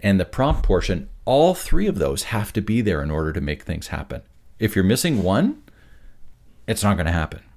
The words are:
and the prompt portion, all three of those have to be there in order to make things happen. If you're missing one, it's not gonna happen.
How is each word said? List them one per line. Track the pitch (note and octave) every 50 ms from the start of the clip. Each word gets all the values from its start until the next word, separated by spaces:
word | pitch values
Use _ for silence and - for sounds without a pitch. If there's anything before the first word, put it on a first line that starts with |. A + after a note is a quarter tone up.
| -
and | G2+ G2 F#2+
the | F2+
prompt | - - - C3 C#3+ - - -
portion, | - G2 F2 - - F#2 E2 - - - - -
all | - B2+ C#3 D#3+ F3+ F3+
three | F3+ - - - F3 G3+
of | G#3 - -
those | D2 C#2 C#2 - -
have | - A2+ G#2+ G#2 - -
to | A2
be | F#2+ - A2 A#2+
there | A2+ G#2 E2+ D2 C#2+
in | D2+
order | D2+ D#2 D#2+ D#2 D2+
to | D#2
make | C#2+ D2 D2+ - -
things | - D#2+ D#2 - -
happen. | - - D2+ - - - - _ - - - - - -
If | A2 G#2+ -
you're | F#3+ F#3
missing | F#3+ - - - F3 D3+ G#2 -
one, | F3+ - A#2 F3+ C4 D#4 - - - - - - - - - - - - - - - - - _ - - - -
it's | - A2+ - -
not | G#2 G2+
gonna | F2+ E2+ E2 E2+
happen. | E2+ D#2 - - - - - -